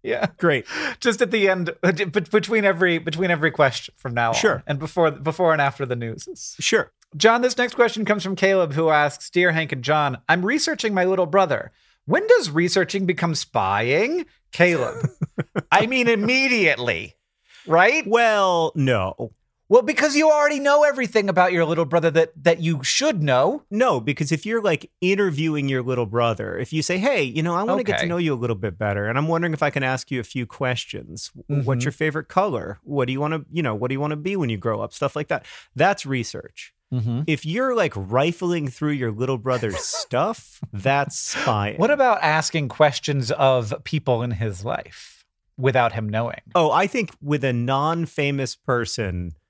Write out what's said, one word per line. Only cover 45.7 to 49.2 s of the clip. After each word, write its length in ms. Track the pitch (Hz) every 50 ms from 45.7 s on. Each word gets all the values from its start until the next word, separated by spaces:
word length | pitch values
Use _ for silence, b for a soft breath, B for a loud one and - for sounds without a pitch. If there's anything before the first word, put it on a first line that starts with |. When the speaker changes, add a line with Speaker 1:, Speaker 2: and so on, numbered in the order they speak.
| 123 127 120 113
Speaker 1:
him 160 | - 117 107 107
knowing? 320 | 107 110 117 117 - - _ - -
Speaker 2:
Oh, 160 | 180 160 156
I 160 | 120 160 196 202
think 240 | - 254 208 - - _
with 220 | 143 143 147 139 123
a 80 | 135
non-famous 1040 | 120 120 120 123 135 135 147 156 165 170 165 - - - 143 143 139 139 131 120 -
person 800 | _ _ - 127 120 113 - - - 110 95 90 90